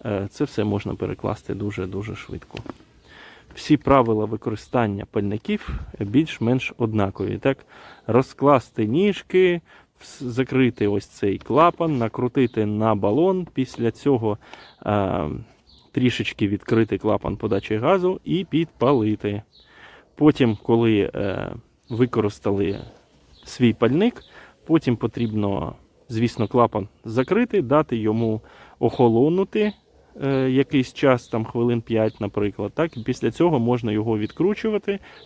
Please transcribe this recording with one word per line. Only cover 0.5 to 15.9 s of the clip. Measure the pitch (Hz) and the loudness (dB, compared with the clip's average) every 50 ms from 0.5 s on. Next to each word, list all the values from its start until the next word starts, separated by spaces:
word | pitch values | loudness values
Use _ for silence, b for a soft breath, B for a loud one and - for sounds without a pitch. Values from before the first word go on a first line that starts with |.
| - - 104 | -2 -2 -2
можна | 104 101 104 - - 90 | 0 0 -2 -2 -4 -6
перекласти | - - 101 101 - - 104 101 - - - - | -6 -6 -6 -6 -6 -6 -6 -6 -6 -8 -10 -8
дуже-дуже | 98 101 104 104 - 92 95 98 98 104 113 104 | -8 -8 -8 -8 -8 -8 -8 -8 -10 -10 -10 -12
швидко. | 104 - - - - - - - - 110 - - - - _ _ B B B B B B B B B B B - | -12 -12 -14 -14 -14 -14 -14 -16 -16 -14 -14 -16 -18 -18 _ _ B B B B B B B B B B B -18
Всі | - - - 156 | -8 0 2 2
правила | 135 - 139 135 135 123 113 110 107 107 | 2 4 4 6 6 6 4 2 0 0
використання | 107 113 107 - 120 110 104 - - - 127 117 104 101 98 104 | -2 -4 -6 -6 -6 -6 -8 -8 -4 0 0 0 0 -2 -4 -8
пальників | - - 107 101 101 104 107 - - 208 - - - - - - - - - | -6 -4 -4 -2 -2 -4 -4 -4 -4 -6 -6 -6 -8 -10 -10 -10 -12 -10 -8
більш-менш | 110 101 107 135 165 151 - - 113 117 123 131 - - - - | -6 0 0 0 0 0 -2 -4 0 0 0 0 -2 -6 -6 -4
однакові. | 120 110 110 107 101 98 98 - 98 101 104 101 | -4 -2 0 0 0 0 -2 -4 -4 -4 -4 -2
Так? | - 135 135 - - B B B B B B B B | 0 -2 -2 -2 -6 B B B B B B B B
Розкласти | - 107 123 131 - - - 135 143 147 127 - - - - 110 | 0 2 2 2 0 -2 0 4 4 4 4 2 -2 -4 -4 -2
ніжки, | 107 120 160 196 208 190 - - - - 185 185 180 175 170 - b b b b b b _ | 0 0 2 2 0 0 -2 -6 0 2 4 4 4 2 -2 -6 b b b b b b _
вс-, | - - - - 139 | -20 -20 -14 -10 -8
закрити | 123 113 120 135 - 135 131 131 123 113 - 107 101 | -6 -2 -2 -2 0 2 4 4 2 2 0 0 0
ось | 101 104 - | 0 0 -4
цей | - - - - 101 95 - | -6 -8 -2 -2 0 -2 -2
клапан, | - - 107 139 160 170 165 - 170 165 151 127 | -2 0 4 4 4 4 4 0 -2 -2 0 0
накрутити | 117 110 - - 127 123 - 143 131 120 - 113 107 | -2 -2 -2 -2 -4 -2 2 2 0 2 2 0 -2
на | 104 104 107 110 113 107 | 0 0 0 0 0 0
балон, | 101 98 104 104 139 170 190 190 185 175 - - | 2 0 0 2 2 2 2 2 0 -4 -6 -4
після | - 131 - - - 117 113 | -4 -4 -4 -4 -4 -2 -2
цього, | - - - 143 139 117 110 107 104 - B B B B B B B B - | -2 -2 0 2 2 2 2 -2 -4 -4 B B B B B B B B -4
е, | - 104 104 98 92 92 92 80 76 76 - 117 b b b b _ - _ _ _ | 0 0 0 0 0 -2 -2 -4 -4 -6 -8 -12 b b b b _ -20 _ _ _